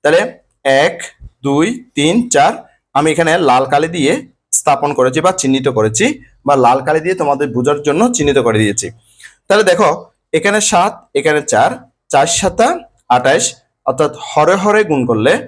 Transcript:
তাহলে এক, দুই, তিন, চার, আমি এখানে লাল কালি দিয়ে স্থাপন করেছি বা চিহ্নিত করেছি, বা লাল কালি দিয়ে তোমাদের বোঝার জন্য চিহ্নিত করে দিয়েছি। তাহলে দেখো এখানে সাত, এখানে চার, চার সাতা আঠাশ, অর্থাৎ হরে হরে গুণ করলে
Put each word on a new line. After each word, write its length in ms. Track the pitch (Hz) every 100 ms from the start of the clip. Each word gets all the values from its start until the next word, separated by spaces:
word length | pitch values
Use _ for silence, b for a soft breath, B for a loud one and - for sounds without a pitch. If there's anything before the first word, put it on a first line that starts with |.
তাহলে 160 | 147 170 214 - _ _ 139 135
এক, 120 | 165 - - _ - _
দুই, 240 | 139 139 180 247 -
তিন, 200 | - 151 220 240
চার, 220 | 139 147 - b b _
আমি 140 | 139 156
এখানে 220 | 156 165 175 147
লাল 160 | 127 135
কালি 180 | 143 160
দিয়ে 220 | 170 139 254 - _ _
স্থাপন 380 | - - 139 147
করেছি 240 | 143 127 135
বা 120 | 175
চিহ্নিত 340 | 185 135 135 135
করেছি, 380 | 123 110 110 233 302 b b
বা 100 | 143 139
লাল 220 | 123 135
কালি 180 | 135 156
দিয়ে 160 | 165 185
তোমাদের 260 | 147 139 143
বোঝার 260 | 120 127 147
জন্য 200 | 147 151 240
চিহ্নিত 260 | 247 143 135
করে 180 | 117 107
দিয়েছি। 280 | 107 104 90 - B B B B
তাহলে 200 | _ 202
দেখো 260 | 190 175 180 170 - _ _
এখানে 260 | 160 202 208 208
সাত, 220 | 175 196 214 _
এখানে 260 | 151 156 151 135
চার, 240 | 107 147 247 - _ _
চার 160 | 139 170 -
সাতা 300 | 190 175 247 359 - _ _
আঠাশ, 320 | 127 131 156 - - _ _ -
অর্থাৎ 260 | 147 147 -
হরে 320 | - 151 156 190
হরে 240 | 208 208
গুণ 180 | 196 143 120
করলে 260 | 110 120 226